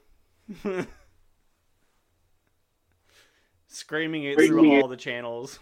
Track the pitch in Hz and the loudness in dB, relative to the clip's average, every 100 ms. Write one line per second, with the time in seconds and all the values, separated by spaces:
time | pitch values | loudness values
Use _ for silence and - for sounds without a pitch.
0 | _ _ _ _ - 190 208 185 - - | _ _ _ _ -20 -12 -10 -8 -10 -16
1 | _ _ _ _ _ _ _ _ _ _ | _ _ _ _ _ _ _ _ _ _
2 | _ _ _ _ _ _ _ _ _ _ | _ _ _ _ _ _ _ _ _ _
3 | _ _ _ _ _ _ _ - - 156 | _ _ _ _ _ _ _ -20 -12 -8
4 | 160 160 139 143 - 165 156 143 131 127 | -6 -8 -2 2 4 6 6 6 2 -4
5 | 135 120 120 117 135 - | -10 -10 -10 -12 -14 -18